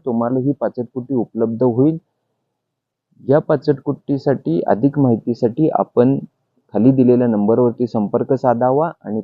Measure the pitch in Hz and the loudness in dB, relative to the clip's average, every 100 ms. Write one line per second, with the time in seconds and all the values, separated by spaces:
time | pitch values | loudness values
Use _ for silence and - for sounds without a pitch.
0 | 131 117 117 131 131 135 107 123 117 127 | -4 -2 -2 -2 -2 -2 -4 -6 -10 -10
1 | 123 131 101 110 117 113 127 117 147 160 | -6 -4 -4 -4 -4 -2 0 2 0 -2
2 | - _ _ _ _ _ _ _ _ _ | -10 _ _ _ _ _ _ _ _ _
3 | _ _ 104 147 - 143 147 139 - 131 | _ _ 0 0 0 -2 -2 -2 -4 -8
4 | - 139 143 123 151 170 - 101 135 143 | -6 -4 -2 -2 -2 -2 0 0 0 2
5 | 131 113 - 117 117 117 160 - 98 120 | 2 2 -2 -2 -2 0 0 0 0 2
6 | 123 139 - _ _ _ _ 101 123 131 | 2 0 -6 _ _ _ _ 0 2 4
7 | 123 123 123 104 104 117 123 117 120 113 | 4 4 2 0 2 2 2 0 -4 -2
8 | 101 117 117 135 131 117 127 135 165 - | -2 -2 -2 -2 0 0 0 0 -2 -6
9 | 104 107 | -8 -8